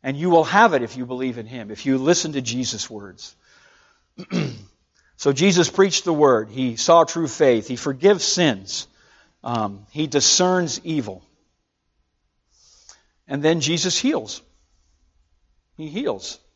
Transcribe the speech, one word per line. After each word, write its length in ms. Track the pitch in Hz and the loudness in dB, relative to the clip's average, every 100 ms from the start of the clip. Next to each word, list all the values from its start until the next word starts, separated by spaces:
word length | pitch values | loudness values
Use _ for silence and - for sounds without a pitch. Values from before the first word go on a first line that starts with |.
And 140 | 131 139 | -8 -4
you 140 | 175 | 4
will 140 | 170 | 4
have 300 | 156 190 220 | 4 4 6
it 80 | 147 | 4
if 140 | 113 123 | -2 -8
you 100 | 123 | -8
believe 320 | 127 131 117 | -4 -6 -6
in 80 | 107 | -12
him, 240 | 123 104 | -14 -12
if 160 | 104 135 | -8 -2
you 120 | 135 | 0
listen 340 | 135 - 160 | 2 2 0
to 100 | 143 | -6
Jesus' 460 | 120 123 120 107 - | -6 -4 -6 -6 -10
words. 460 | 107 101 95 - _ | -12 -16 -18 -20 _
<clears throat> 40 | _ _ _ _ _ _ _ - 185 180 139 107 98 _ _ _ _ _ | _ _ _ _ _ _ _ -20 -8 -6 -6 -10 -20 _ _ _ _ _
So 160 | 143 | -2
Jesus 380 | 135 190 175 170 | 2 4 4 2
preached 340 | - 196 - | 2 2 2
the 80 | 180 | -2
word. 380 | 156 147 117 110 | 2 4 4 0
He 260 | 120 127 113 | -4 -4 -2
saw 280 | - 170 | 4 6
true 240 | 160 170 156 | 6 0 -6
faith. 400 | - 143 117 107 | 2 4 4 0
He 80 | 123 | -6
forgives 480 | 151 135 180 190 | -6 2 2 4
sins. 640 | - - 165 98 95 - - _ _ _ _ _ | 0 0 0 0 -8 -12 -12 _ _ _ _ _
Um, 440 | 113 120 104 98 104 | -6 -4 -4 -8 -14
he 160 | 147 156 | -8 -2
discerns 760 | 143 - - 180 185 170 - | 0 2 2 2 2 -2 -6
evil. 400 | 165 156 107 92 _ _ _ _ _ _ _ _ _ _ _ _ _ _ _ _ - - _ _ _ | -6 -6 -6 -12 _ _ _ _ _ _ _ _ _ _ _ _ _ _ _ _ -20 -20 _ _ _
And 160 | 139 | -2
then 180 | 151 170 | 0 2
Jesus 380 | 139 170 185 - | 0 -2 -2 -2
heals. 440 | 254 302 110 - _ _ _ _ _ _ _ _ _ _ _ _ _ - | -2 -2 -6 -16 _ _ _ _ _ _ _ _ _ _ _ _ _ -16
He 120 | 156 | -12
heals. 500 | 165 269 101 - - _ | -6 -6 -6 -10 -16 _